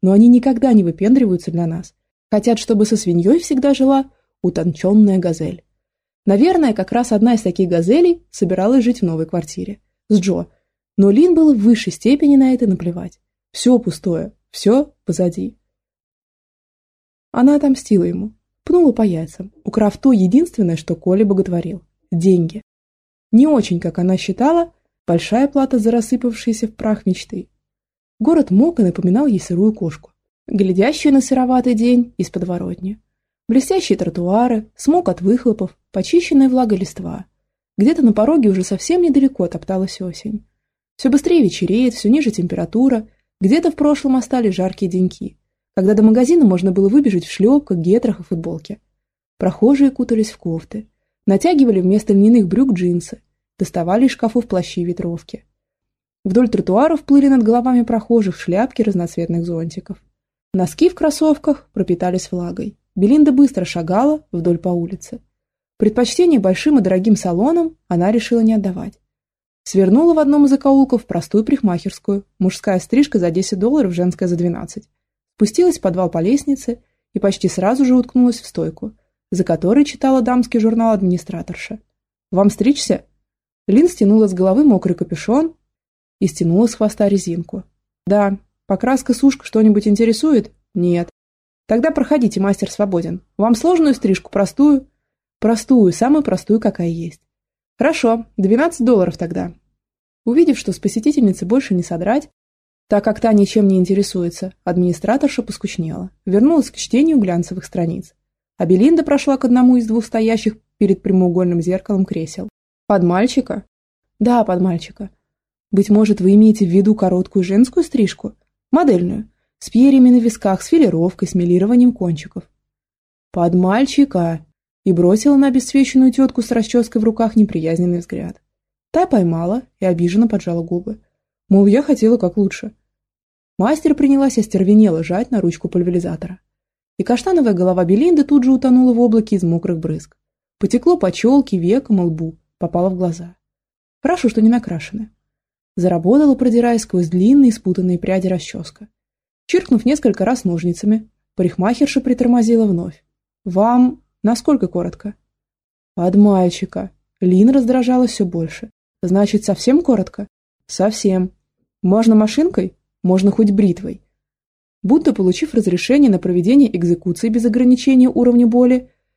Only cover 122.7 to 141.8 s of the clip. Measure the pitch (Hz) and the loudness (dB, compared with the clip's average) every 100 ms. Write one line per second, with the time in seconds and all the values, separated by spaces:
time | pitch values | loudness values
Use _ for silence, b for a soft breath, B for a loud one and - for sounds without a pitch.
122.7 | _ _ _ _ _ _ - 170 180 185 | _ _ _ _ _ _ -2 0 2 2
123.7 | 214 269 - 277 180 170 165 - _ _ | 0 0 0 0 0 -4 -6 -12 _ _
124.7 | _ 196 170 175 214 294 277 277 254 247 | _ -2 2 2 2 2 4 2 0 0
125.7 | 277 269 262 262 247 269 254 220 233 214 | 0 2 4 2 2 0 0 -4 -4 0
126.7 | 240 233 226 220 220 226 220 208 170 156 | -2 0 -2 -2 -2 -2 2 0 0 -4
127.7 | 165 175 175 170 180 175 - _ _ _ | -2 -2 -4 -6 -12 -12 -16 _ _ _
128.7 | _ _ 320 285 233 175 165 170 233 - | _ _ -2 0 0 0 -2 -4 -6 -8
129.7 | _ 190 170 175 196 226 208 - 170 170 | _ -4 0 0 0 0 -2 -4 -8 -6
130.7 | 175 185 214 _ _ _ _ _ 196 202 | -8 -8 -14 _ _ _ _ _ 4 4
131.7 | 226 294 277 220 233 180 208 196 - 214 | 4 2 0 2 0 -2 -2 -4 -4 -16
132.7 | - _ _ _ _ _ _ _ - 233 | -18 _ _ _ _ _ _ _ -4 -2
133.7 | 311 320 294 285 277 269 240 214 190 185 | 0 0 0 2 2 2 0 -2 0 4
134.7 | 208 214 160 165 180 240 220 175 170 170 | 6 4 2 -2 -6 -2 -2 -2 -4 -4
135.7 | 180 175 175 175 165 175 185 _ _ _ | -2 -2 -2 -4 -10 -12 -16 _ _ _
136.7 | _ _ - 185 240 381 349 240 180 180 | _ _ -8 -2 -2 0 0 2 2 0
137.7 | 185 175 202 339 311 285 285 247 262 262 | 0 0 2 2 2 2 2 2 2 4
138.7 | 247 254 233 240 226 220 196 175 165 165 | 4 4 2 2 2 0 -2 0 -2 -4
139.7 | 170 160 156 - _ _ _ _ _ 196 | -6 -6 -10 -12 _ _ _ _ _ -2
140.7 | 240 - 349 185 - 226 277 269 185 170 | 0 2 0 -2 0 2 2 0 -2 0
141.7 | 247 | -2